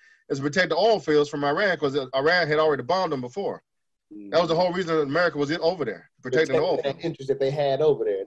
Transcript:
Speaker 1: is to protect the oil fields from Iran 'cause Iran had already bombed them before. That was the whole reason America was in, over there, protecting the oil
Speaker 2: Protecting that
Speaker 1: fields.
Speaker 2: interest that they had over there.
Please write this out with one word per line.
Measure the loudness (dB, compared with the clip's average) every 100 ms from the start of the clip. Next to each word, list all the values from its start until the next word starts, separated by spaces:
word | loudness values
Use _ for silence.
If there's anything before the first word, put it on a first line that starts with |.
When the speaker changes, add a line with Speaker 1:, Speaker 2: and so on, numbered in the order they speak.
| _ _ -8
Speaker 1:
is | -4
to |
protect | -2 0 0
the | 2
oil | 2 2
fields | 2 2 2
from | 0 -2
Iran | 0 0 0
'cause | -2 -2
Iran | -2 0 2 2 2
had | 2
already | 2 0
bombed | 0 -2 -2
them | -4
before. | -6 -6 -6 -8 _ _ _ _ _ -20 -2
That | 0
was | 2
the | 2
whole | 0
reason | -2 0 0
America | 0 0 0 0
was | -2
in, | 0
over | 0 0
there, | -4 -8 -14 _
protecting | -2 0 2 2
the |
oil | 2 0
Speaker 2:
Protecting | -2 -4
that |
Speaker 1:
fields. | -6
Speaker 2:
interest | -6 -4
that | -2
they | 0
had | 0 0 2
over | 2 2 0
there. | -4